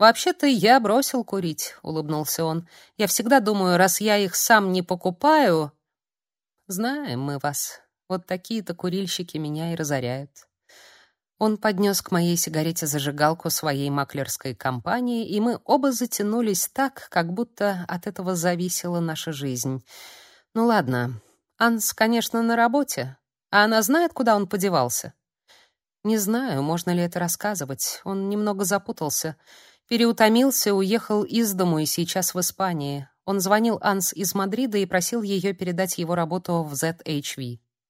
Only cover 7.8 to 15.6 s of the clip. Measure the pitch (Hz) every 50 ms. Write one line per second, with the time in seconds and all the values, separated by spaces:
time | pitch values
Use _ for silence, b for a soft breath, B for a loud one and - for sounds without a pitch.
7.8 | _ _ _ _ _ - 185 185 - - 185 180 - - 226 220 180 - 175 -
8.8 | - 185 175 196 196 180 - - 175 175 - 151 151 147 151 156 165 170 170 160
9.8 | 156 147 147 131 123 120 127 135 143 - _ - - _ _ _ _ b b b
10.8 | b b b b b b b b _ _ _ - 220 220 214 202 - 214 202 180
11.8 | 208 196 196 - - - 185 170 170 175 170 170 - 165 160 156 156 165 165 -
12.8 | 165 147 143 147 139 147 143 147 151 156 165 165 - 165 - - - 156 139 139
13.8 | 139 143 143 143 135 - - 143 135 - - - - 135 120 - - 131 127 120
14.8 | - - 208 247 247 240 240 226 - - 185 208 220 240 220 -